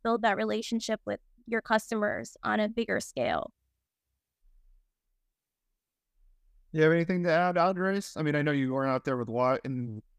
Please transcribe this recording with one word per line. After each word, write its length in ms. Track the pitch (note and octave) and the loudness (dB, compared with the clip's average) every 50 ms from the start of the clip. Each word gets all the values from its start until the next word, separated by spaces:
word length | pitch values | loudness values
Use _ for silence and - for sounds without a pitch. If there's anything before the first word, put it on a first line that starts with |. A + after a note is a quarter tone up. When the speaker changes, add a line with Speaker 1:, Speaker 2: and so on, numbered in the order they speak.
| _ | _
Speaker 1:
build 200 | A#3 A#3 A3+ A3 | 0 0 2 2
that 120 | A3+ G3 | 2 2
relationship 640 | - A3 G#3+ G#3+ G#3+ A3+ - A#3 A3+ - - A3 - - | 2 0 -2 -2 -4 -4 -2 -4 -4 -2 -2 -4 -4 -4
with 160 | G#3 G3+ - - _ _ _ _ | -6 -8 -8 -8 _ _ _ _
your 160 | - A3+ A3+ | -4 -4 -4
customers 720 | - - A3+ A3 - - A3+ G#3+ G#3 G#3 - - A3+ - - - - | -2 0 0 0 0 -2 -2 -2 0 -2 -2 -4 -8 -10 -14 -10 -4
on 160 | G#3+ G#3+ G#3+ | -2 0 0
a 80 | G#3+ G#3+ | 0 0
bigger 320 | A3+ A#3 A#3 A3 F#3+ G3+ | -2 -4 -2 -2 -2 -4
scale. 540 | - - - - - - D#2+ D#2 - - - _ _ _ _ _ _ _ _ _ _ _ _ _ _ _ _ _ _ - _ - _ - - _ _ _ _ _ _ _ _ _ _ _ _ _ _ _ _ _ _ _ _ _ _ _ _ _ _ _ _ _ _ _ _ _ _ _ _ _ _ _ - | -4 -6 -4 -2 -2 0 0 -2 -4 -6 -12 _ _ _ _ _ _ _ _ _ _ _ _ _ _ _ _ _ _ -20 _ -20 _ -20 -20 _ _ _ _ _ _ _ _ _ _ _ _ _ _ _ _ _ _ _ _ _ _ _ _ _ _ _ _ _ _ _ _ _ _ _ _ _ _ _ 0
Speaker 2:
You 100 | D#3 D#3 | 4 6
have 80 | D#3+ | 6
anything 320 | E3 E3+ E3 E3+ F#3 F3+ F3 | 6 4 4 2 0 0 2
to 80 | F3 | 2
add, 260 | D#3 E3 F3+ F3+ F3+ F3 | 4 4 4 2 2 2
Andres? 560 | E3+ F#3 F#3+ F3+ F#3 F#3+ F#3+ G3+ G3+ - - - | 2 2 2 0 0 0 0 -2 -4 -6 -6 -4
I 60 | D#3 | -2
mean, 120 | D3+ D3 | 0 0
I 60 | D3 | 2
know 100 | D3 D3+ | 2 2
you 220 | D3 C#3 C3+ C3 C3 | 2 0 0 0 0
weren't 180 | C3+ C3+ C3+ | 0 0 0
out 140 | C3 C3 - | 0 -2 -2
there 100 | D3 C3 | -2 -2
with 140 | B2 A#2+ A2 | -2 -4 -4
Wa-, 280 | A2+ A#2+ B2+ B2+ C3+ - - | -2 0 2 2 0 0 -2
in 400 | C3+ C3+ B2+ B2 A#2+ G#2+ G#2+ - _ _ | -6 -6 -6 -6 -8 -8 -12 -14 _ _